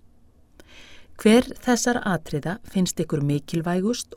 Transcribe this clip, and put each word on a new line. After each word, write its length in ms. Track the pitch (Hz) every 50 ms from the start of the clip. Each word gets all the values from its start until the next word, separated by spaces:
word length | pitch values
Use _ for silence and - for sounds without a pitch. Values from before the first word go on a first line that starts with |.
| - - - - - - _ - - _ _ - - - - - - - - - - - -
Hver 320 | - - 214 220 247 254 - - - -
þessara 380 | 254 240 226 - 247 240 247 -
atriða 540 | 208 175 156 165 - - 143 - 160 185 - -
finnst 320 | - - 196 180 - - -
ykkur 240 | 160 - 165 143 143
mikilvægust 880 | 143 143 147 - - - 165 156 175 175 185 185 220 240 - - - -